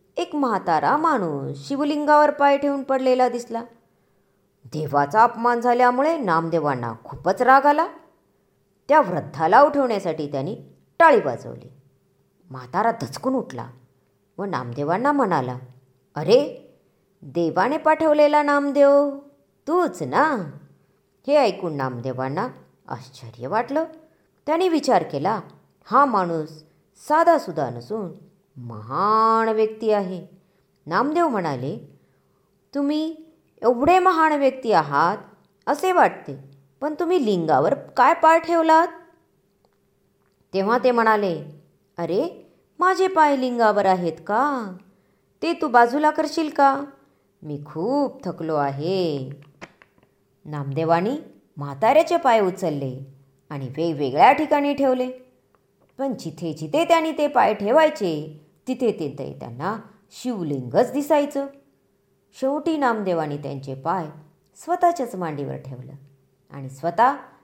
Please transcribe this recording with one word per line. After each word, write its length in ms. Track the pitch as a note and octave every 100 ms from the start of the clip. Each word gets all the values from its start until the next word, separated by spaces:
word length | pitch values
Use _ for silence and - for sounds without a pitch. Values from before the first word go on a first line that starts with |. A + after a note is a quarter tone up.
| _ -
एक 180 | F4
म्हातारा 600 | D4+ C4 G3 F#3 D#3 D#3 C#4
माणूस 720 | D#4+ C4+ F3 C#3+ C3+ C#3 -
शिवलिंगावर 600 | C#4 D4 D4 D4 D4+ D4
पाय 280 | C#4+ C#4+ C#4
ठेवून 240 | C#4+ C#4
पडलेला 460 | C4 C4+ C4 B3+ B3+
दिसला. 360 | B3 A#3 A3+ A#3+ _ _ _ _ _ _ _ _ _
देवाचा 580 | A#2+ D3+ D3+ C#3+ C#3+ G#3+
अपमान 380 | A#3 A3+ A#3 A#3+
झाल्यामुळे 580 | B3 A#3+ B3 B3 D4+ E4
नामदेवांना 760 | G#3 E3 E3 E3 D3 B2+ A#2 A2+
खूपच 380 | - - - G3
राग 240 | B3 C4+ C#4+
आला. 200 | D4+ E4+ - _ _ _ _ _ _ _ _ -
त्या 120 | G3
वृद्धाला 600 | F#3 D#3 D3 D3 E3 A3
उठवण्यासाठी 640 | D4 C#4+ B3+ G#3 F3+ D#3 D3
त्यांनी 240 | C#3 C3+ - - _ _ -
टाळी 220 | E4 A#3+
वाजवली. 500 | D3 A#2 B2 B2 - - _ _ _ _ _ _ -
म्हातारा 420 | C3 B2 F3+ A#3
दचकून 420 | A3+ A#2+ - C4
उठला 360 | C4 - B2+ A#2+ - _ _ _ _ _ -
व 60 |
नामदेवांना 680 | G3+ C#3+ B2 A#2+ C#3+ F#3 C4+
म्हणाला, 460 | D4 A3 D#3+ B2+ B2 - - _ _ _
"अरे, 600 | D3 D#3+ B3 D4 - - _ _ _ _ _
देवाने 540 | D3+ D#3+ E3 E3+ A3 D4+
पाठवलेला 680 | D4+ D#4 D#4+ D4+ D4 D4
नामदेव 680 | C#4+ C#4+ C#4+ C#4 C#4 C#4+ C#4+ C#4 - _ _ _ -
तूच 340 | F4 E4 -
ना?" 480 | B2+ D#3+ D#4 B3+ D#3 C3 - _ _ _ _ _ -
हे 100 | D4
ऐकून 380 | A#3+ F3+ F3
नामदेवांना 720 | D3 C3 A#2+ B2+ B2+ C3 D#3 B3+ - _ _ -
आश्चर्य 580 | A2+ - - A#2 A#2+ B2+
वाटलं. 380 | G#3 A#3+ C#4+ E4 - _ _ _ _ -
त्यांनी 220 | E4 F#4
विचार 340 | D#4 C4+ G3
केला, 380 | D3+ C#3+ E3 G#3+ - - _ _
"हा 200 | - A#3+
माणूस 440 | C#4+ G#3+ F3 E3 D#3 D#3 - _ _ _ -
साधासुधा 600 | D#4 E4 D#4+ - D#3 B2+
नसून 400 | A#2+ - G#3+ F3+ D#3 - _ _ C3+
महान 920 | A#2+ G#2+ A2 C#3+ G3+ A3 A3+ A3+ A3+
व्यक्ती 420 | A3 A3 A3 A3
आहे." 360 | G#3 F#3 F#3 - _ _ _ _ _ -
नामदेव 420 | F3+ C#4 D#4 E4+
म्हणाले, 680 | A3 E3 C3 C3 A3+ - _ _ _ _ _ _ _ _
"तुम्ही 420 | C#4 C#4+ D4+ D#4 D#4 - _ _ -
एवढे 360 | A3+ A#3+ D#4+ F#4
महान 340 | F#4 E4 D#4+
व्यक्ती 400 | D4 C#4 C4 A3+
आहात 440 | F#3 D3 C#3+ E3+ F#3+ - _ _ _ -
असे 260 | C#4+ F#4
वाटते, 460 | F4+ G3+ - - C3+ - _ _ -
पण 140 | D4
तुम्ही 320 | D4+ E4+ F4+ A3+
लिंगावर 480 | F#3+ D#3+ C#3 D3+
काय 400 | - - - B3+
पाय 260 | E4+ D#4+ E4
ठेवलात?" 480 | E4 E4+ D#4+ D#4+ E4+ - - _ _ _ _ _ _ _ _ _ _ _ _ _ _
तेव्हा 240 | F#3+ F#3+ A#3+
ते 60 | B3+
म्हणाले, 540 | A#3+ A3+ G#3+ G3+ D#3+ D3 - _ _ _ -
"अरे, 520 | E3+ F#3 E4+ - - _ _ -
माझे 300 | F4+ F#4 F#4+
पाय 280 | F#4+ D4+ C#4
लिंगावर 460 | B3+ A#3+ A3 G#3 F#3+
आहेत 260 | F#3 F3 E3 -
का? 500 | G#3 D4 C4+ G3+ F3+ _ _ _ _ _ -
ते 100 | D#4+
तू 160 | - D#4
बाजूला 420 | A#3+ A#3+ C#4 D4+
करशील 400 | D4+ D4+ E4 D#4
का? 340 | - C#4 C4+ C#4+ - _ _ _ _
मी 200 | D#3 D3 D3
खूप 580 | D#3 G3 C#4+ C4+ -
थकलो 320 | F#3 C#3+ D#3+ D#3
आहे." 720 | C#3+ C3+ D#3+ F#3+ E3 C#3+ C3 C#3 - - - _ _ _ _ _ _ _
नामदेवानी 720 | D3+ D3+ C#3 C#3 E3 E3+ G3 D4 - - _ -
म्हाताऱ्याचे 600 | C#3+ C#3 A3 D4 D#4 E4+
पाय 240 | C#4+ A3+
उचलले 720 | F#3+ F3+ F3 C#3+ C3+ B2+ C#3 - _ _ -
आणि 180 | D3 B2+ D3
वेगवेगळ्या 560 | E3 D3 C#3 C#3 G#3+
ठिकाणी 420 | C#4+ D4+ D4 C#4+
ठेवले, 360 | C#4 C4+ B3+ B3+ B3+ - _ _ _ _ _ _ -
पण 160 | C#4 C#3
जिथे 340 | E3 D3 E3
जिथे 320 | D3 D#3 D4
त्यांनी 280 | E4 E4 D#4+
ते 160 | D4+ D4
पाय 260 | C4 G#3
ठेवायचे, 920 | G#3 G3+ C#4+ D#4 D4+ F#3 D#3 D3+ - _ _ -
तिथे 240 | B3+ A#3+
तिथे 440 | - D3 C#3 C#3 C#3
त्यांना 380 | B2+ A#2 E3+ A3+ - _ _
शिवलिंगच 840 | - B3+ A3 D#3+ C#3 B2 D3+ B3
दिसायचं. 540 | C#4+ C#4+ D4+ C#4+ C4+ C#4 - _ _ _ _ _ _ _ -
शेवटी 360 | C4 D4 D#4 D#4
नामदेवानी 600 | B3+ A3 F#3+ E3+ D3+ D3
त्यांचे 360 | C#3+ C#3 C#3
पाय 320 | C3+ D#3+ F#3 D#3 D3+ - _ _ _
स्वतःच्याच 580 | - F4 F4 E4+ A#3+
मांडीवर 420 | F#3 E3+ C#3+ C3+ C3+
ठेवलं 360 | C3+ B2+ B2 C#3 - _ _ _ _
आणि 180 | C#3 C3
स्वतः 460 | - E3 F3 B3 C#4+ - _